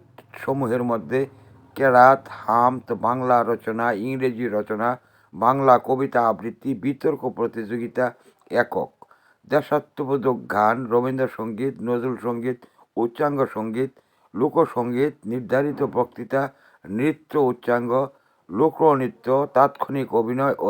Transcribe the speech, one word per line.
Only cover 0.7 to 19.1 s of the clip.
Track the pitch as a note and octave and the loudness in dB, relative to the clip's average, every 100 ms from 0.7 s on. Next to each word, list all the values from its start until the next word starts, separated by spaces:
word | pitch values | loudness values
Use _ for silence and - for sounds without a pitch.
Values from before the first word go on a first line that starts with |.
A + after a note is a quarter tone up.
| B2 | -2
মধ্যে | B2 A2+ D2+ C3 C3+ - - - _ - | 0 -2 -2 -2 -2 -8 -20 -20 _ 0
কেরাত, | C3+ B2 B2+ - - - | 4 8 8 8 0 -10
হামদ, | - A2+ B2 B2+ - G#2+ A2+ | 0 4 4 0 -6 -4 -2
বাংলা | B2+ B2+ A#2+ | -2 2 2
রচনা, | A2+ A2+ - A2 A#2+ G2+ B2 | 2 -4 -4 -2 -2 -2 -4
ইংরেজি | C3 C3+ A2+ A#2+ | -4 -4 -4 -4
রচনা, | G#2+ G#2 G#2+ A#2+ B2+ _ _ _ | -4 -4 -2 -2 -4 _ _ _
বাংলা | F2+ A#2 C#3 C3+ B2 | 0 2 4 4 4
কবিতা | - C3 C3 B2 A#2 | 4 -2 0 2 2
আবৃত্তি, | G2+ A2+ - C3 A2 | 0 -6 -8 -8 -4
বিতর্ক | C3+ C#3 D#3+ C#3+ B2+ A2 | -4 -2 -2 -2 -6 -4
প্রতিযোগিতা | A#2 A2+ G#2 A#2+ A#2 B2 B2 - _ _ _ | -4 -6 -8 -8 -6 -4 -4 -4 _ _ _
একক, | A2+ A#2+ - - _ - _ _ _ - | -2 -2 -4 -8 _ -20 _ _ _ -2
দেশাত্মবোধক | D3 - D3 - - C3+ C#3 C3 B2 - | -2 0 -2 -4 -8 -4 -2 0 -2 -2
গান, | G2 G#2+ A#2+ A#2 | 2 2 2 0
রবীন্দ্রসঙ্গীত, | A#2+ B2+ C3 B2+ - A2+ G#2+ C3+ A#2 | 0 0 -2 -4 -4 -8 -6 -6 -6
নজরুল | A2+ B2 B2+ A2+ A#2+ | -4 -4 -4 -6 -6
সঙ্গীত, | A#2 B2 B2 - _ _ - | -4 -6 -8 -12 _ _ -4
উচ্চাঙ্গ | A#2+ C3 D3 C#3+ C3 | -4 0 -2 0 -2
সঙ্গীত, | - A2 A2+ C3+ - _ _ _ | -2 -6 -4 -6 -8 _ _ _
লোকসঙ্গীত, | G2+ C#3+ D#3+ D#3 B2 A#2+ B2 D3 - G#2 | -2 0 2 0 -2 -4 -2 -2 -4 -8
নির্ধারিত | B2+ G#2 B2+ D3 - A2 B2 | -8 -2 -2 -2 -2 -2 -2
বক্তৃতা, | C3 - A#2+ C4+ C#3 - _ _ | -4 -6 -4 -4 -4 -8 _ _
নৃত্য | - G#2+ D3+ D3+ _ D3+ B2+ | -10 -2 -2 -2 _ 0 2
উচ্চাঙ্গ, | A#2+ - A#2+ A#2+ A#2+ C#3 - _ _ - | 0 0 0 0 -2 -2 -8 _ _ -8
লোকনৃত্য, | G2 D#3 D#3+ D#3+ C3+ B2+ | 0 0 4 4 4 0